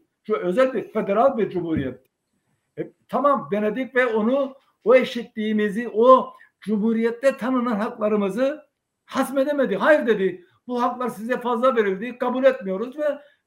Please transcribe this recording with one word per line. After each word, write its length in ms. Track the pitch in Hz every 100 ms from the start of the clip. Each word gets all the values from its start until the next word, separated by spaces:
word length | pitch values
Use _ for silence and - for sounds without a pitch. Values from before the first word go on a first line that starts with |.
| _ _
şu 140 | - 214
özel 380 | 175 190 262
bir 80 | 233
federal 560 | - 220 190 202 269 226
bir 120 | 190
cumhuriyet. 500 | 180 165 156 131 - _ _ _ _ _ _ _ -
E, 140 | 160 _ -
tamam, 400 | 247 285 262 -
Venedik 420 | 202 214 208 262
ve 120 | 254 254
onu, 480 | 220 220 277 269 - _ _
o 100 | 196
eşitliğimizi, 960 | 254 226 233 - 220 214 214 208 202 233
o 400 | 202 247 254 - - _ _
cumhuriyette 760 | 190 214 220 226 233 233 269 -
tanınan 400 | 240 254 240 202
haklarımızı 920 | 233 233 214 214 196 196 269 302 _ _ _ _
hazmedemedi. 720 | - 269 262 269 269 285 233 196
"Hayır," 300 | 262 302 240
dedi, 380 | 196 190 - _ _ -
"bu 160 | 247
haklar 260 | 247 240 240
size 320 | - 226 233
fazla 360 | 233 233 262 233
verildi, 420 | 202 185 247 240
kabul 260 | 247 254
etmiyoruz." 540 | 269 - 190 190 254 294
ve 60 | 294 277 - _